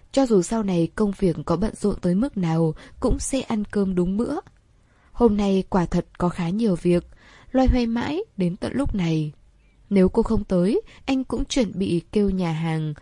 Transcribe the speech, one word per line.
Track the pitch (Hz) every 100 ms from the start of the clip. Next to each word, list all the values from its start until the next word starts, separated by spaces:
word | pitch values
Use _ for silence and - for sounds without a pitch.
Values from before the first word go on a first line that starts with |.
| -
cho | 269 254
dù | 202
sau | 170 226
này | 196 170 165 -
công | 208 190
việc | 185 151 -
có | 170
bận | 214 -
rộn | 208 190
tới | 180 185
mức | 285 202
nào, | 170 165 160 156 - -
cũng | 254 269
sẽ | - 269
ăn | - 220 208
cơm | 208 190 180
đúng | 175 202
bữa. | 240 311 - - _ _ _ _ _
Hôm | - 240 208
nay | 202 190 -
quả | 190 170
thật | 175 - -
có | 175
khá | 180 170
nhiều | 208 226 170
việc, | 175 175 - - - - -
loay | 262 262
hoay | 247 233
mãi | 233 - 320 440 -
đến | 175 185
tận | - -
lúc | 285 208
này. | 165 156 151 - _ _ _ _ -
Nếu | 196 185
cô | 233
không | 220 214
tới, | - 180 185 370 - - -
anh | 262
cũng | 254 226 277
chuẩn | 285 196 175
bị | 196 170 -
kêu | 214 196
nhà | 185 170
hàng | 160 165 160 156 147